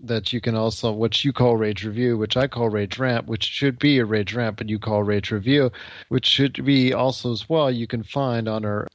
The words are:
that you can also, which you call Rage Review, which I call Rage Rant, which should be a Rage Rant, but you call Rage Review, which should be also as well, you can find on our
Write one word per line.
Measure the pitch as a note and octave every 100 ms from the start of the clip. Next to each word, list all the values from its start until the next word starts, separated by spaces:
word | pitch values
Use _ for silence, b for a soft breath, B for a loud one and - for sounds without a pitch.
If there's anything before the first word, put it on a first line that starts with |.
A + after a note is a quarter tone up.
that | A#2 A#2 G2+
you | B2
can | A#2 A2+
also, | A2+ A2+ A#2
which | G#2+ A2+ - C#3+
you |
call | B2+ B2 A2+
Rage | G#2+ G2+ G#2+
Review, | G#2+ B2 A#2
which | G#2+ B2+
I | C3+
call | B2 A#2
Rage | G#2+ G2+ -
Rant, | C3 A#2 -
which | A2
should | - - C#3+ B2
be | D3 C3+
a | A2
Rage | G#2+ G2
Rant, | A2+ A#2 G#2
but | A2
you | G#2+
call | A2 G#2+
Rage | G#2 G#2 -
Review, | G#2+ G2+ C#3+ B2+ - B B B
which | C3 -
should | - C#3 B2+ C3
be | C#3 B2+
also | A#2+ B2+ B2 B2
as | A2+ -
well, | D#3+ C#3+
you | B2+ A2+
can | A#2
find | G#2+ C#3+ C3+ A#2 A2
on | A2 G#2+
our | G#2 -